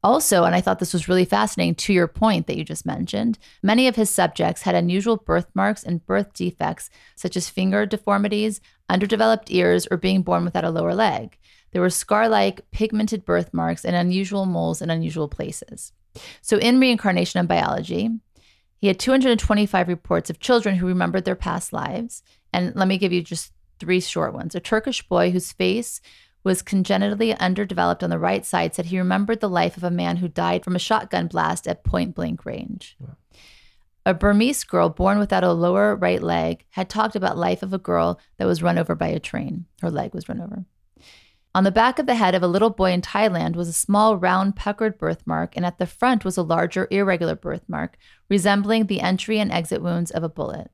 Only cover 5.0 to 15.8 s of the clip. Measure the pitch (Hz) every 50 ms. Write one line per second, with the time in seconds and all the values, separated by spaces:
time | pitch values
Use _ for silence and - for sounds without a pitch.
5 | 196 233 226 220 _ - 160 175 175 - _ 190 196 202 214 - - - 175 165
6 | _ - 190 202 202 202 _ - 180 180 175 _ - 151 165 - - - _ -
7 | - - _ - - 180 - 185 180 - - - 185 190 196 208 214 196 220 208
8 | _ 208 202 202 202 202 208 208 214 220 202 - _ _ _ _ _ - 180 185
9 | 202 202 226 208 220 226 226 220 - - - 180 180 175 175 180 170 - 185 165
10 | 190 185 190 190 170 175 180 170 175 175 - 175 165 170 160 165 165 170 170 196
11 | 220 196 - 117 113 - _ _ _ _ _ _ _ _ - 180 180 180 175 -
12 | - - 208 208 226 226 220 208 196 196 190 - _ _ - - 214 220 220 214
13 | 214 214 220 190 - - 175 175 170 - - 170 165 165 170 - - 180 175 175
14 | 175 180 180 190 196 185 202 196 190 185 175 170 165 165 165 - 175 170 165 165
15 | 165 160 151 160 151 147 - - - - - - - - - -